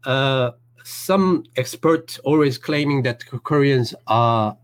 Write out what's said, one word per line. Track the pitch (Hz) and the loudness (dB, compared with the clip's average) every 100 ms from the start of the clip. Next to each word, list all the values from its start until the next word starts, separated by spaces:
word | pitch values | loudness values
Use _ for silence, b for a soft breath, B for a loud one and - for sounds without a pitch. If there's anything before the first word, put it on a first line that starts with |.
uh, | - 131 135 131 123 - _ _ | -2 -2 0 0 -2 -6 _ _
some | - - - 196 185 170 - - | -18 -16 0 2 2 0 -2 -6
experts | 123 - 160 160 160 - | -6 -2 0 0 -2 -8
always | - 156 147 127 | 0 2 2 0
claiming | - 151 147 139 | -4 -4 0 0
that | 127 120 | -2 -4
K-, | - 131 | -10 -12
Koreans | - 151 139 135 120 - - | -2 2 4 2 0 -6 -2
are | 113 117 117 107 104 | 2 4 2 0 -4